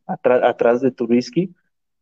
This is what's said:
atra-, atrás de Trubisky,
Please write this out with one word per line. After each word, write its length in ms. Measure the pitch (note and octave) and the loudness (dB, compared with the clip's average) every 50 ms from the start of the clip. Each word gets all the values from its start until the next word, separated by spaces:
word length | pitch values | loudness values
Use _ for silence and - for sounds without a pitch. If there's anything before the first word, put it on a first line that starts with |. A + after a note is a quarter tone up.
| _ | _
atra-, 420 | - - - - B2 B2 B2 F2+ B2 | -12 -8 -4 0 0 2 2 2 0
atrás 340 | A2+ - A#2 A#2 A#2+ B2 | 0 0 2 2 2 2
de 100 | C3+ C3 | 0 -2
Trubisky, 640 | B2 - B2 A2+ A#2+ B2 B2 - - E3+ F#3 F#3+ - _ _ _ _ _ _ _ _ _ | -4 -4 -4 0 0 0 -2 -2 -4 -4 -4 -4 -6 _ _ _ _ _ _ _ _ _